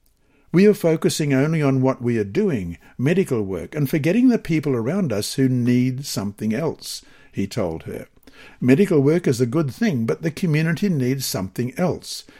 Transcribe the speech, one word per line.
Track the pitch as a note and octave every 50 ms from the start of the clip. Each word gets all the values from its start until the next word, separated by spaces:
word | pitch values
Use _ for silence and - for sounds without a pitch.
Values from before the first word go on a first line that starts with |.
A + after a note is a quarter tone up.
| _ _ _ _ _ _ _ _ _ -
"We | - E3+ G3+
are | G#3+ G3+
focusing | - - E3 D#3 D#3+ - D#3+ - - D#3 C#3+ C3+
only | C3 C#3 D#3 E3 D#3
on | D3 C#3 C3 C3
what | B2+ C3 B2+ -
we | A2+ A#2+ A#2+
are | A2+ G2+
doing, | G2 G2+ E3 A3 F#3+ C#3+ G#2 F2+ E2+ E2+ - - - -
medical | - A#2+ D3+ F3+ G3 F3+ - C#3 A2 G2+
work, | F#2+ F#2+ E2 D#2+ - -
and | D3+ C#3+ C3
forgetting | - D#3+ C3 D#3+ F#3+ A#3+ B3+ B3+
the | A#3
people | - - - E3+ D#3 C#3+ D3+ C3
around | A#2 G#2+ B2+ F3 G#3 F#3+ B2
us | G#2+ G2+ G#2 - -
who | - C3+ C3
need | B2+ B2 A#2+ B2 B2 B2 B2+ C3 B2+ C3 C#3+
something | - - A#2 G2 G#2 - - G#2+ A2 -
else," | C3 E3 C#3+ - - - - - - - - - - - -
he | - - G2
told | - - A#2+ F#2+ E2+ D#2+ E2 -
her. | - - - G#2+ _ _ - _ - - - - - - -
"Medical | - B2 C3+ E3 G3+ - E3+ C#3+
work | C3+ C#3+ D#3+ F3 -
is | D#3+ B2+ G#2+
a | B2+
good | A#2 A#2 E3 D#3+ C3
thing, | - - A#3 A3 D3 A#2 A2+
but | A#2+ D#3+ -
the | D#3+ E3
community | - - F#3+ E3 D3 D#3 D#3+ E3 E3 - G#3
needs | G3+ E3+ C3+ B2 B2 C#3 C3+ B2+
something | - - G#2+ F#2 F#2+ - - A#2+ B2 -
else. | - F3+ D#3+ A2+ - - - - - - - -